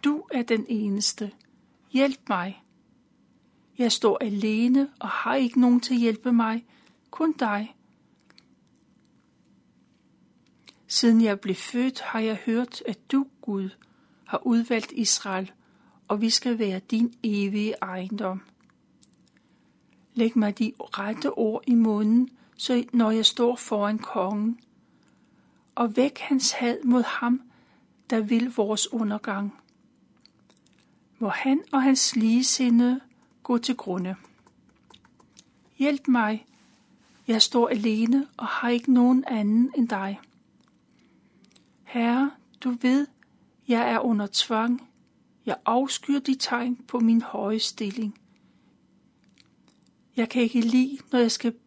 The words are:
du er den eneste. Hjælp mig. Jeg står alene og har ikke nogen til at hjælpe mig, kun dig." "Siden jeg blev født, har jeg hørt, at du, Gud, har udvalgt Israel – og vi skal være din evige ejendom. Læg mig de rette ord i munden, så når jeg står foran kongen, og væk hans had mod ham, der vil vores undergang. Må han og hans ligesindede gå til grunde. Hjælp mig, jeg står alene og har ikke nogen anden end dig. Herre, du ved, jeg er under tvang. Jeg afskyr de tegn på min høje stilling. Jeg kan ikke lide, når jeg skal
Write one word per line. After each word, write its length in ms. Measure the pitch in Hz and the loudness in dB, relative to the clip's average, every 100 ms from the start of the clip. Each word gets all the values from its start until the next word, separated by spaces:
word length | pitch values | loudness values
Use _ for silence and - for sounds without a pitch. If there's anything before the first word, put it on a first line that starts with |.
du 200 | 285 294 - | 0 -2 -4
er 120 | 277 | -6
den 220 | 240 226 - | -2 -2 -2
eneste. 640 | 226 208 196 208 - 208 - _ _ _ _ _ | -4 -2 -2 -2 -4 -10 -12 _ _ _ _ _
Hjælp 380 | 254 277 269 - | 0 0 -2 -4
mig. 340 | 196 180 190 _ _ _ _ _ _ _ _ _ _ _ - | -4 -4 -12 _ _ _ _ _ _ _ _ _ _ _ -4
Jeg 140 | 240 | -2
står 260 | - 220 - | 2 2 2
alene 680 | 226 202 220 214 240 254 277 _ | -2 -2 -2 0 2 2 2 _
og 100 | 214 | -8
har 260 | - 226 262 | -6 -2 0
ikke 260 | 247 254 | 0 4
nogen 180 | 247 247 | 4 4
til 140 | - | 2
at 60 | 247 | 0
hjælpe 320 | 233 220 247 | 2 0 0
mig, 340 | 233 226 226 - _ _ _ _ | 2 2 -4 -10 _ _ _ _
kun 200 | - 320 | -2 -2
dig." 440 | 302 226 208 220 - _ _ _ _ _ _ _ _ _ _ _ _ _ _ _ _ _ _ _ _ _ _ _ _ _ _ _ _ - _ _ | 0 -2 -2 -6 -14 _ _ _ _ _ _ _ _ _ _ _ _ _ _ _ _ _ _ _ _ _ _ _ _ _ _ _ _ -20 _ _
"Siden 340 | - 240 226 | 2 6 6
jeg 180 | 226 202 | 4 0
blev 160 | 196 185 | -4 -6
født, 460 | - 240 254 262 | -4 -2 -2 -4
har 180 | - 226 | -8 -4
jeg 160 | 220 214 - | -4 -4 -2
hørt, 380 | 226 247 - - | -2 -2 -8 -10
at 260 | 208 _ | -10 _
du, 140 | 269 277 _ | -2 -2 _
Gud, 280 | - 196 190 - _ _ _ _ - | -8 -6 -6 -10 _ _ _ _ -8
har 220 | - 262 | -6 0
udvalgt 440 | 233 233 226 214 | 0 2 -2 -4
Israel – 600 | - 208 - 202 190 190 - _ _ _ _ _ | -4 -2 -2 -2 -6 -8 -14 _ _ _ _ _
og 140 | 208 | -2
vi 80 | 226 | 0
skal 300 | 233 254 233 | 0 -2 -2
være 200 | 208 185 | -2 -4
din 340 | - 220 233 - | -4 -2 -2 -2
evige 520 | 226 208 196 208 214 - | -4 -2 -2 -2 -4 -6
ejendom. 600 | 185 185 185 202 202 190 - _ _ _ _ _ - _ _ _ _ _ _ _ _ _ _ | -8 -8 -8 -6 -6 -6 -12 _ _ _ _ _ -20 _ _ _ _ _ _ _ _ _ _
Læg 240 | - 226 233 | 0 0 2
mig 220 | 214 202 | 0 -2
de 140 | 214 - | -6 -6
rette 520 | - - 202 226 277 | -12 -8 -8 -4 -6
ord 320 | - 220 226 - | -2 -2 -2 2
i 80 | 240 | 4
munden, 540 | 220 208 214 233 254 - _ _ | 4 2 2 2 2 -4 _ _
så 280 | - 247 240 | -2 -2 0
når 180 | 240 220 | 0 2
jeg 140 | 220 214 | 2 0
står 300 | - 240 240 | 2 0 0
foran 420 | - 214 202 214 | -4 -2 -2 -4
kongen, 640 | - 220 185 208 214 233 _ _ _ _ _ _ _ _ _ _ _ - | -6 -4 -4 -2 -4 -4 _ _ _ _ _ _ _ _ _ _ _ -4
og 200 | 240 214 | -2 0
væk 200 | 269 - | 0 -2
hans 340 | - 269 262 | -2 0 0
had 260 | - 240 240 | -2 -2 -2
mod 200 | 262 247 | 2 2
ham, 380 | 240 - 240 254 - _ _ _ _ _ _ | 2 -2 0 -2 -2 _ _ _ _ _ _
der 100 | 226 | -4
vil 340 | 208 226 247 233 | 0 0 0 -2
vores 380 | 208 214 - | -2 0 -2
undergang. 640 | 233 214 208 - 196 202 - _ _ _ _ _ _ _ _ _ _ _ _ _ _ _ _ | -2 -2 -4 -6 -6 -6 -10 _ _ _ _ _ _ _ _ _ _ _ _ _ _ _ _
Må 100 | 214 | -6
han 320 | - 269 285 - | -2 0 0 0
og 120 | 277 | 0
hans 320 | 269 262 - 240 | 2 4 2 2
ligesindede 840 | 220 233 262 - 254 233 247 254 - _ _ _ | 2 2 2 0 4 4 4 0 -6 _ _ _
gå 140 | - 240 | -2 -2
til 180 | 233 247 | -2 -6
grunde. 400 | - 180 180 190 - _ _ _ _ _ _ _ _ _ _ - _ _ _ _ | -4 -6 -6 -10 -16 _ _ _ _ _ _ _ _ _ _ -20 _ _ _ _
Hjælp 300 | 277 285 - | -2 0 2
mig, 380 | 247 214 220 - _ _ _ _ _ _ _ - | 2 2 -2 -10 _ _ _ _ _ _ _ -2
jeg 140 | 226 | 2
står 260 | - 240 233 | 2 4 2
alene 600 | 233 220 214 233 269 285 - | 0 0 0 2 2 0 -8
og 100 | 233 | -8
har 220 | - 240 | -4 0
ikke 240 | 240 240 | 0 4
nogen 300 | 240 247 254 269 | 6 6 4 2
anden 440 | 233 208 220 254 - | -2 2 2 2 2
end 120 | 233 | -2
dig. 300 | 208 196 202 - _ _ _ _ _ _ _ _ _ _ _ _ _ _ _ | -2 -4 -8 -14 _ _ _ _ _ _ _ _ _ _ _ _ _ _ _
Herre, 480 | - 240 233 240 277 - _ _ | -10 -2 0 2 0 -4 _ _
du 160 | 254 240 | -6 -2
ved, 260 | 254 269 285 _ _ _ _ _ - | 2 2 0 _ _ _ _ _ -2
jeg 240 | 233 240 | 0 2
er 80 | 233 | 0
under 280 | 247 214 202 | 0 0 -2
tvang. 580 | - - 220 226 247 - _ _ _ _ _ - | -4 -2 0 0 -2 -6 _ _ _ _ _ -6
Jeg 120 | - - | -4 0
afskyr 540 | 233 269 - - 277 | 0 0 -4 -2 -2
de 160 | 277 269 | 0 -2
tegn 400 | - 240 240 247 | -2 -2 -2 -6
på 240 | - 247 | -6 2
min 220 | 226 226 | 4 4
høje 380 | - - 202 220 | 2 -6 -2 -2
stilling. 600 | - - 208 202 214 - _ _ _ _ _ _ _ _ _ _ _ _ _ _ _ _ _ _ _ - | -4 -4 -6 -4 -8 -8 _ _ _ _ _ _ _ _ _ _ _ _ _ _ _ _ _ _ _ -4
Jeg 140 | 226 | -2
kan 120 | 254 | 0
ikke 200 | 233 240 | 0 2
lide, 360 | 226 254 262 277 - | 2 4 2 -2 -2
når 80 | 254 | 2
jeg 120 | 233 | 2
skal 220 | - 233 226 | 2 -4 -4